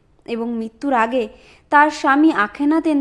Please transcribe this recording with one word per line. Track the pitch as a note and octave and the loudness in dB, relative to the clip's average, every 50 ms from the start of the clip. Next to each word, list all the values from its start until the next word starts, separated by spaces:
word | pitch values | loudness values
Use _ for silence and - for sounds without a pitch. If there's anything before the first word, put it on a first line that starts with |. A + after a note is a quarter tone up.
| _ _ _ _ _ | _ _ _ _ _
এবং | - A#3 A3+ A#3 A#3+ A#3+ | -10 -8 -8 -6 -6 -6
মৃত্যুর | A3+ A3 A3+ - _ - C#4 C4 | -8 -8 -10 -10 _ -4 -2 -2
আগে | A#3 A3+ A#3 B3+ C4 A3 G#3+ - - _ _ _ _ _ _ | 0 0 0 -2 -4 -4 -4 -8 -16 _ _ _ _ _ _
তার | D4+ C#4+ D4 D4+ | 2 4 4 4
স্বামী | D4+ - - C#4+ C4+ D4 D#4 D#4+ C#4+ G3 | 2 0 0 0 2 4 4 4 2 2
আখেনাতেন | G#3 G#3 - - C#4+ D4 D#4 E4 D#4+ D#4+ D4+ C#4 | -2 -4 -4 -4 -2 0 0 0 0 0 0 0